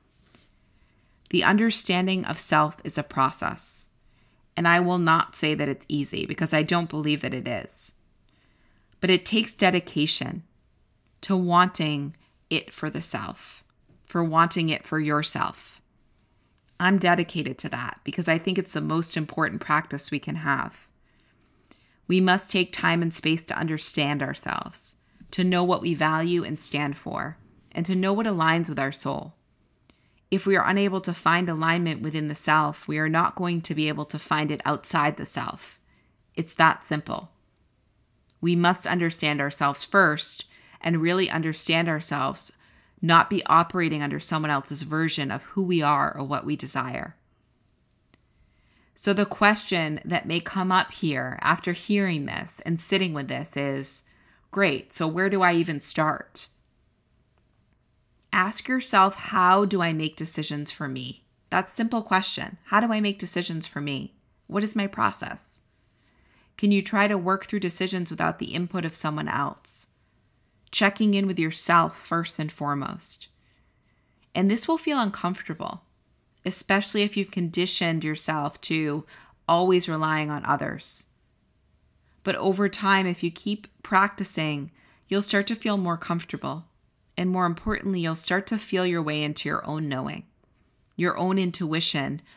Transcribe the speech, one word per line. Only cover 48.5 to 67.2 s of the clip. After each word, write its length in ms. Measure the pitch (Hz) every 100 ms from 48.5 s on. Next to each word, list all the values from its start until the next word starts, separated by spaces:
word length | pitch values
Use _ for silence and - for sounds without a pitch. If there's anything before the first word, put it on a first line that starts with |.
| _ _ _ _
So 180 | - -
the 140 | 196 202
question 720 | - 208 214 - 180 156 151
that 220 | - 170 -
may 140 | 170
come 320 | - 190 185
up 200 | 185 -
here 460 | - 165 131 127 -
after 320 | - 165 -
hearing 540 | 175 - 202 196 160 139
this 340 | - 170 - -
and 140 | 165
sitting 340 | - 190 185
with 140 | 151 135
this 280 | 131 156 143
is, 460 | 143 135 135 - _ _ _ _ _
"Great, 420 | 196 190 135 -
so 140 | - 160
where 240 | 165 196
do 100 | 196
I 140 | 180
even 260 | 170 170 147
start?" 680 | - - 156 147 - - - _ _ _ _ _ _ _ _ _ _ _ _ _ _ _ _ _ _
Ask 360 | 190 190 - -
yourself, 460 | 254 - 202 190
"How 500 | 196 - 196 180 190
do 160 | 202 196
I 120 | 170
make 240 | 160 156 -
decisions 540 | 160 - 147 147 147
for 180 | - 143
me?" 360 | 131 127 120 _ _ _
That 200 | 175 185
simple 320 | - 233 233
question. 560 | 214 190 196 - - - -
How 140 | 202
do 120 | 233
I 80 | 214
make 180 | 208 202
decisions 480 | 175 180 180 165 160
for 140 | 143
me? 340 | 143 135 - - _ _ -
What 160 | 196
is 120 | 208 208
my 100 | 202
process? 720 | - - - - - - - _ _ _ _ _ _ _ _ _ -
Can 160 | 208
you 100 | 202
try 240 | 196 214 208
to 100 |
work 300 | 202